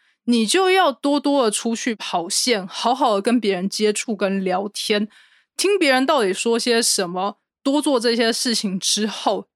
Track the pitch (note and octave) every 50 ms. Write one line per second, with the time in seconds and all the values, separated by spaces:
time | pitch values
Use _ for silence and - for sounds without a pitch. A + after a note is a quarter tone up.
0 | _ _ _ _ - A3+ A#3+ A#3 A3 G#3 - F4+ F#4+ F#4 F#4 F#4+ F4+ D4 C4+ -
1 | - C#4+ C#4+ C#4+ - D4 C#4+ C#4+ B3 G#3+ G3+ - - A#3 A3+ - - B3+ A3 -
2 | - - - F3+ E3 E4+ - - - B3+ A#3 G3+ F#3 F#3+ - - - A#3 B3+ B3+
3 | C#4 A#3+ G#3 G3 G3 A3+ A#3 B3 G#3+ G3+ G3 F3 F#3 G3 - - G#3+ G#3 G#3 -
4 | - - G#3+ F#3 G#3 F#3+ G3 G3 F#3+ F#3 F3+ F3+ G3+ G#3 - - - - G#3+ G#3
5 | G#3+ - - - - _ _ _ _ _ - - - F#4+ G#4 F#4 E4 C#4 C4 B3+
6 | C4+ D4+ D#4+ C4+ G#3+ F#3 F#3+ - - A#3 A3+ A#3 - B3 A#3 A3+ A#3 - - -
7 | F#3+ E3+ F3+ F#3 F#3+ G3+ G#3+ _ _ _ _ _ - C#4 C#4 D4+ D4 D#4 C#4 A#3+
8 | A3 A#3+ A#3 A3+ A#3 A3+ G3+ - - B3+ A3+ - - G3 F#3 F#3 - - - G3+
9 | G#3+ G#3 - - - C4 G3+ F#3 G3 _ _